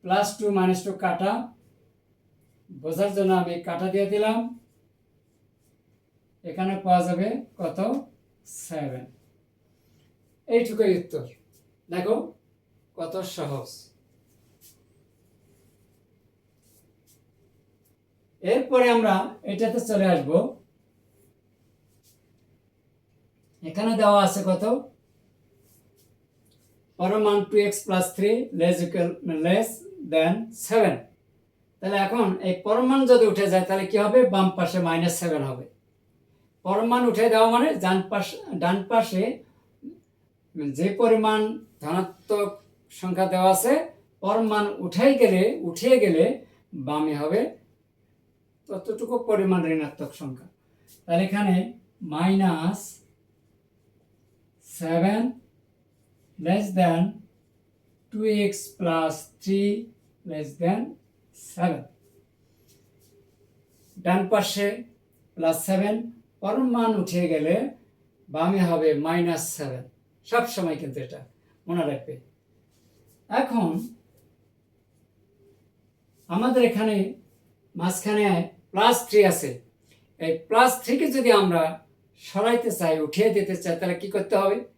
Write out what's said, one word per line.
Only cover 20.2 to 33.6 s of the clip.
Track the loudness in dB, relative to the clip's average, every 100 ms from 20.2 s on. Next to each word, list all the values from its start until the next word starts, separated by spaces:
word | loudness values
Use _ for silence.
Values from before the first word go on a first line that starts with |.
| 2 2 2 -8 _ _ _ _ _ _ _ _ _ _ _ _ _ _ _ _ _ _ _ _ _ _ _ _ _ _ _ _ _ _
এখানে | -10 -4 -2 4
দেওয়া | 6 6 4
আছে | 0 -2
কত? | 0 0 -2 -6 _ _ _ _ _ _ _ _ _ _ _ _ _ _ _ _ _ _ _ _ -6
পরম | -2 2 2
মান | 2 2
টু | 2 2
এক্স | -2 -2
প্লাস | -2 -2 0
থ্রি | 0 0 -2 0
less | 2 2 -2
equal, | -2 -2 -4 -6 -2 2
less | 2 0 -6 -18 -16 -2
than | 2 2 0 -6 -12 0
সেভেন। | 2 4 0 -10 _ _ _ _ _ _ _
তাহলে | -4 0 0
এখন | 0 0 0 -4
এই | -4 0
পরম | 2 2
মান | 2 6
যদি | 6 6
উঠে | 4 2
যায়, | 2